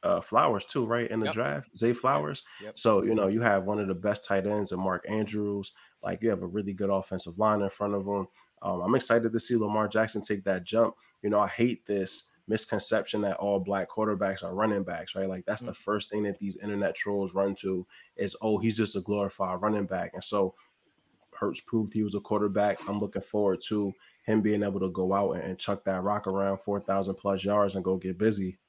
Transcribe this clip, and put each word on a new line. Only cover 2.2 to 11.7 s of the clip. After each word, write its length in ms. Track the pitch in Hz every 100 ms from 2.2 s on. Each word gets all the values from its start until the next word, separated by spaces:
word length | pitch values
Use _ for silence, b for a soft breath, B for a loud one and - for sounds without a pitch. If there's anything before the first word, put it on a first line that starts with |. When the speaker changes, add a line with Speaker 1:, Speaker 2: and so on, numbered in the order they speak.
| - 143 - B
Speaker 2:
Yep. 160 | 104 -
Speaker 1:
So, 240 | 117 104
you 100 | 95 110
know, 120 | 98
you 120 | 107
have 220 | 117 101 95
one 140 | 104
of 80 | 101
the 60 | 90
best 300 | 104 107 -
tight 220 | 98 98
ends 240 | 104 98
in 80 | 90
Mark 260 | 92 90 -
Andrews. 640 | 107 104 107 104 101 95 b b b
Like, 180 | 95 92
you 60 | 113
have 120 | 98
a 60 | 92
really 260 | 98 98
good 160 | 95 101
offensive 480 | 98 92 92 87 87
line 220 | 107 107
in 80 | 98
front 240 | - 101
of 120 | 101 98
him. 220 | 101 95 b b _
Um, 180 | 92 92
I'm 140 | 90 127
excited 360 | - 117 113
to 80 | 110
see 160 | - 120
Lamar 320 | 104 107 107
Jackson 340 | 110 113 107
take 220 | - 101 98
that 180 | 92
jump. 320 | 87 110 113 - b b
You 80 | 104
know, 100 | 104
I 80 | 101
hate 380 | - 120